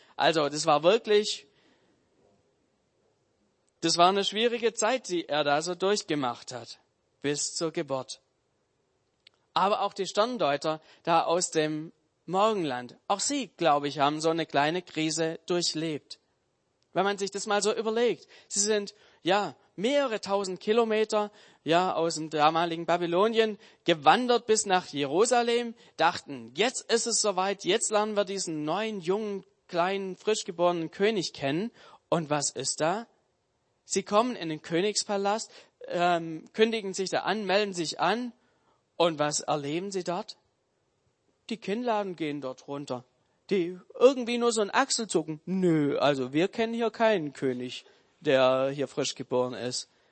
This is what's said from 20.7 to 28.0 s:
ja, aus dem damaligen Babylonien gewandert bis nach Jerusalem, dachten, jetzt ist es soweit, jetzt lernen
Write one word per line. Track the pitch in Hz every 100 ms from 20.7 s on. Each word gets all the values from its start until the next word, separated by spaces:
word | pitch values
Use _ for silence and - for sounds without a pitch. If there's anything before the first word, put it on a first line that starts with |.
| 226 226 214 214 214 208 - - _
ja, | 139 165 185
aus | - 165
dem | 156 156
damaligen | 151 151 165 170 165 170
Babylonien | 175 175 170 214 220 220 202 - _
gewandert | - 165 143 202 247 240 240
bis | 220
nach | 202 185 -
Jerusalem, | 143 139 160 247 247 233 233 240 233 - -
dachten, | 160 - - 135 113
jetzt | 135 240 - -
ist | 226 233
es | 214
soweit, | 208 180 190 196
jetzt | 165 202 -
lernen | 214